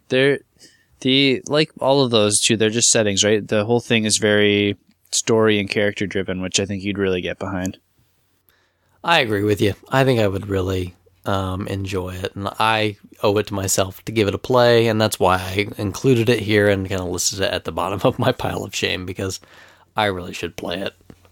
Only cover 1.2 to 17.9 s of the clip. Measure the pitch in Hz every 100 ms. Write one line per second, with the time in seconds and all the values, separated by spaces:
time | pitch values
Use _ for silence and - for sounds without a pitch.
1.2 | 139 120 - 147 156 - 127 139 127 117
2.2 | 104 104 - 110 110 117 - 120 104 98
3.2 | 104 107 85 110 104 120 - 113 107 98
4.2 | 107 104 104 104 101 101 _ _ _ -
5.2 | - 110 110 104 95 113 101 - 98 98
6.2 | 95 92 92 - 98 101 98 95 95 90
7.2 | 90 85 98 95 92 - _ _ _ _
8.2 | _ _ _ _ _ _ _ _ - 165
9.2 | 120 101 107 104 107 - - 135 135 120
10.2 | 104 98 101 95 92 92 90 - _ _
11.2 | - 98 95 92 - 98 95 95 90 92
12.2 | 90 98 98 - 110 110 107 104 - -
13.2 | 110 104 101 101 95 - 95 - - 110
14.2 | 98 98 - 127 120 117 113 107 110 -
15.2 | 92 92 92 95 104 - 101 - 135 120
16.2 | 113 110 101 107 104 98 92 95 90 90
17.2 | - 101 95 90 - 85 87